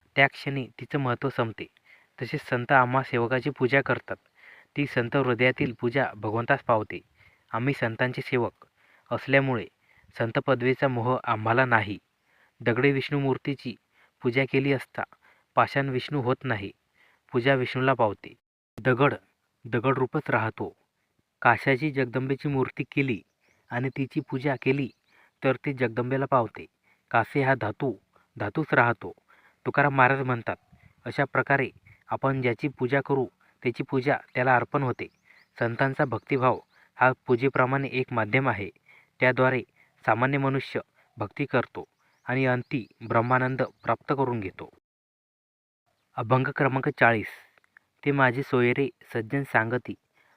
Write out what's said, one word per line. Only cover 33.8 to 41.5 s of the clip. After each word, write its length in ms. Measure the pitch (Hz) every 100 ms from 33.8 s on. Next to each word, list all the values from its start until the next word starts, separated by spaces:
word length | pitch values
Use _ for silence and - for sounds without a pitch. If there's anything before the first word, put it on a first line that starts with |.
पूजा 340 | 139 135 131 127 - 127
त्याला 200 | 131 123
अर्पण 280 | 117 143
होते." 240 | 131 113 113 _ _ _ _ -
संतांचा 460 | 117 117 135 131 139
भक्तिभाव 540 | 113 - 139 127 104 - _ _ -
हा 160 | 127 127 -
पूजेप्रमाणे 600 | 120 135 - 127 135 135
एक 180 | 127 131
माध्यम 380 | 120 107 135 135
आहे, 200 | 104 98 - _ _ _ _
त्याद्वारे 420 | 127 127 127 127 - _ _ _ -
सामान्य 320 | 110 131 139
मनुष्य 420 | 135 135 - 117 - _ _ -
भक्ती 280 | 104 -
करतो 380 | 139